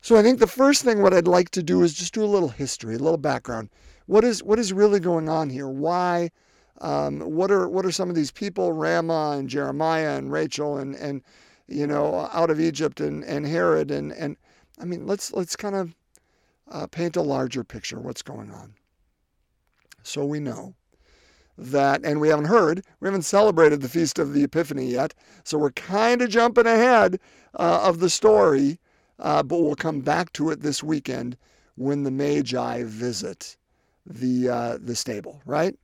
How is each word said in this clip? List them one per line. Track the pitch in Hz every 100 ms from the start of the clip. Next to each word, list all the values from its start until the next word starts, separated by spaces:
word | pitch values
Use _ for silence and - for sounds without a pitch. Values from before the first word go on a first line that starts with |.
So | - 226
I |
think | 214 254
the | 220
first | - 277 285
thing | 247 214
what | 196
I'd | 180 170
like | 180 175
to | -
do | 160 180
is | 175
just | 147 175
do | 220
a | 214
little | 202 160
history, | - 139 - 113 113
a |
little | 156 165
background. | 143 127 - 117 107 _ - - -
What | 196
is, | 240 214
what | - 220
is | 208
really | 190 208 202
going | 175 165 156
on | 160 151
here? | 127 139
Why, | 135 156 175 180 175 170 _ _ _ _ _
um, | - 143 147 143
what | 160 156 190
are, | 196 185
what | 185 185
are |
some | 165 185
of | 170
these | 147
people, | - 202 185 180
Ramah | 160 156 170 165 160 151 143
and | 135
Jeremiah | 135 139 139 160 160 156 139
and | 135
Rachel | 147 156 - 147 143
and, | 135 139
and, | 147 139 _ _ _ _ _
you | - 147
know, | 147 147 180 -
out | - 165
of | 151
Egypt | 165 143 156 -
and, | 147 147
and | - 147 147
Herod | 165 180 156 143
and, | 143 147
and, | - 151 - _ _ _ _
I | 175
mean, | 175 -
let's, | 202 -
let's | - 175
kind | - 208 196
of, | 175 - _ _ _ _ _ _ _
uh, | 143 165
paint | - 170
a | 175
larger | 156 135 131 127
picture, | 113 110 - 113
what's | 120 110
going | - 117 107
on. | 104 104 104 _ _ _ _ _ _ _ _ _ _ _ _
So | - -
we | 143 151
know | 143 113 - - _ _ _ _ _ _ _ -
that, | 127 139 139 143
and | - 151
we | 151
haven't | 151 151
heard, | 233 170 175 - _
we | 190
haven't | 196
celebrated | 156 196 214 165 160 147
the | 131
Feast | 156 156 -
of | 143
the | 143
Epiphany | 143 156 165 139 127
yet, | 123 156 - _ _
so | - 151
we're | 147
kinda | - - 196 226 240 247
jumping | 214 240 226 226
ahead, | 226 247 233 196 185 _ _ _
uh, | - 170 175
of | 202 165
the | 175
story, | - 220 214 190 135 139 165 _ _ _ _
uh, | - 151
but | 139 170
we'll | 151 147
come | 165 151
back | 139 165 175
to | - 151
it | 156
this | 151 139
weekend | 151 156 143 127 123 127 _ _ _ -
when | 131 143
the | 139
Magi | 131 143 147 127 123 120 120
visit | 117 107 120 107 104 95 - - _ _ _ _
the, | - 113 127 123 127
uh, | 120 120 120
the | 120 117
stable, | - 107 - 143 -
right? | 143 180 -